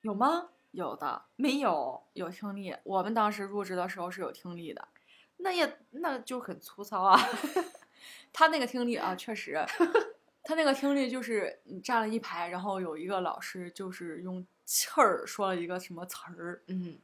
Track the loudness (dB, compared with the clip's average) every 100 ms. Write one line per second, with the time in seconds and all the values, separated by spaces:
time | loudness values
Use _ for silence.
0 | -4 2 2 2 -4 _ _ -8 -6 -4
1 | -4 -6 _ 0 0 2 2 2 -2 -6
2 | _ -10 -8 -8 -10 -8 -10 -10 -2 0
3 | 2 2 2 0 -4 -4 -2 -2 -2 -4
4 | -8 -4 -6 -6 -12 -10 -10 -12 -14 _
5 | _ -20 _ -6 -2 0 0 -2 _ -6
6 | -4 -4 -6 -8 -8 -12 -14 -14 -6 4
7 | 10 10 10 0 0 0 -2 -8 -20 _
8 | -20 -20 -14 4 6 6 0 0 0 0
9 | -2 -4 -6 -8 -4 -2 -2 2 4 4
10 | 2 -10 _ _ -4 2 4 4 2 2
11 | 2 -2 -2 -2 -2 -6 -14 -10 0 0
12 | 2 -2 -4 -6 -4 -4 -2 -2 -4 -4
13 | -2 -2 -2 -4 -8 -10 -10 -8 -10 -8
14 | -10 -8 -8 -8 -12 _ -2 -2 0 6
15 | 6 6 -2 -2 0 0 -2 -6 -8 -12
16 | -12 -12 -14 -12 -10 -12 -8 -6 -6 -10